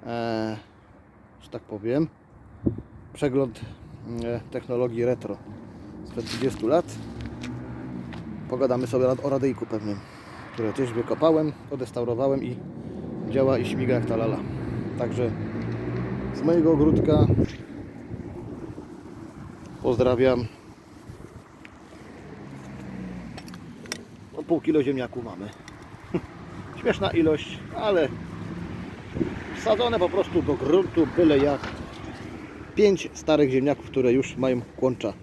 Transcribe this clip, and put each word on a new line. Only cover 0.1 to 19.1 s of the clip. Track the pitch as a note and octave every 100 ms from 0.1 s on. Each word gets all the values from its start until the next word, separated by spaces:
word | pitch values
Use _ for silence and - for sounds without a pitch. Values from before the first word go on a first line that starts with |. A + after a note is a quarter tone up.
| A#2 A#2 A2+ A2 G#2+ - - - - - - - -
że | -
tak | A#2
powiem, | - G#2 A2 C3+ D#3+ - - - - - - - - - -
przegląd, | - D3 C3 C3+ A2 - - - - A2 A#2
e, | A#2 A#2+ -
technologii | B2+ - B2 B2 A#2 A#2+
retro | A#2+ - G2+ - - - - - - -
sprzed | - A#2
dwudziestu | A#2 C3 - A2
lat. | D#3+ - - - - - - - - A#1+ - - - - - - - -
Pogadamy | B2+ C3 B2 B2
sobie | B2+ B2+
o | B2+ C#3+
radyjku | C#3 C3+ A2+ A2+
pewnym, | A2 G#2+ G2+ - - - - -
które | - A2
też | G2+ B2+
wykopałem, | A2+ A2+ A2+ D#3 D#3 D#3 - -
odrestaurowałem | C#3 B2 B2+ A#2+ A#2 C#3 C3+
i | A#2+ B2 - - - - - - -
działa | C3+ C3+ C3
i | B2
śmiga | A2 B2
jak | B2 A2+
ta | A2+
lala. | A2+ G2+ - - - - - -
Także | A#2+ B2 A#2+ G#2+ - - - - - - - - -
z | -
mojego | D3 E3+ D#3+
ogródka | D#3 D3+ - D#3+ D3+ - - - - - - - - - - - - - - - - - - -